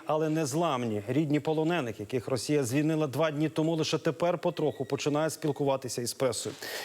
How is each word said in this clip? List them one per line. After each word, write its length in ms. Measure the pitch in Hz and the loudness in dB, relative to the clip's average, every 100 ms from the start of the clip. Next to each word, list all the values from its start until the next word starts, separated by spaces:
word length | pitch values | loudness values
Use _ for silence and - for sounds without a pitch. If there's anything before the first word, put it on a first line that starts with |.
| - | -2
але 240 | 156 156 | 0 2
незламні. 760 | 156 151 147 170 127 120 104 101 | 0 0 0 2 2 0 -2 0
Рідні 320 | 127 156 147 | 0 2 2
полонених, 600 | 151 156 156 175 120 104 | 2 0 2 0 -2 -4
яких 280 | 104 131 - | -4 -4 -2
Росія 360 | 131 - 147 | -2 2 2
звільнила 440 | 127 139 156 160 151 | 2 2 2 2 0
два 240 | 127 160 | 0 0
дні 180 | 147 156 | 2 0
тому, 260 | - 156 165 | 2 2 2
лише 220 | 151 156 | 0 0
тепер 400 | 165 - 175 175 | 0 0 2 2
потроху 480 | 175 160 151 - 131 | 0 0 0 -2 -4
починають 480 | 139 151 147 156 | -2 0 0 0
спілкуватися 680 | - 151 135 139 135 123 - | 0 -2 0 0 0 -2 -4
із 120 | 120 | -4
пресою. 420 | - 131 110 107 - - - | 0 0 0 -6 -8 -10 -10